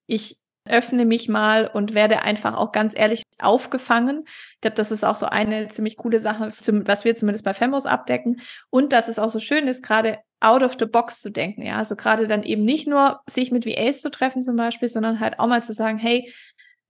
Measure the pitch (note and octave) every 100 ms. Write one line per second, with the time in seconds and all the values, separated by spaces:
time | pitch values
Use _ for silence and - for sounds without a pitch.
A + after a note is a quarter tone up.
0 | - A3 - - _ _ - A#3 A#3+ B3
1 | A#3 A3+ - G#3+ G#3+ A3 A3 - G#3 G#3+
2 | G#3+ A3 - G#3+ A3 A3+ G#3+ G#3+ A3 -
3 | G#3+ A3+ - - - A#3 - C4 - A#3
4 | A#3+ D4 D#4 - - _ A3 A3 G#3+ A3
5 | G#3+ G#3 - G3 G#3+ G#3+ G#3+ - G#3+ -
6 | A#3 A3 G#3+ A3 G#3+ - - G#3 G3+ G3+
7 | A#3 A3+ G#3 G#3 G3 G3 B3+ C#4 C#4 -
8 | - B3 A#3+ A#3+ - - _ B3+ C#4 B3+
9 | A3+ A3 A3 A3 - D4+ C#4 B3+ - A3
10 | A3 G#3+ _ _ A3 B3 B3+ B3+ A3 A#3
11 | A#3 - G#3 G#3 F#3 G#3 G3 G#3 G#3+ G#3
12 | A3 A3 A3 G#3 - G#3 G#3+ D4+ D4+ C#4+
13 | C#4 - - - B3+ A#3+ A3+ - A3+ C#4+
14 | D4 - C4 C4 B3+ A#3 A#3 A#3 B3 A#3
15 | A3 A3+ A3 - A3+ A#3+ A#3 G#3+ A3 A3
16 | A3+ A#3+ B3 - - _ _ _ _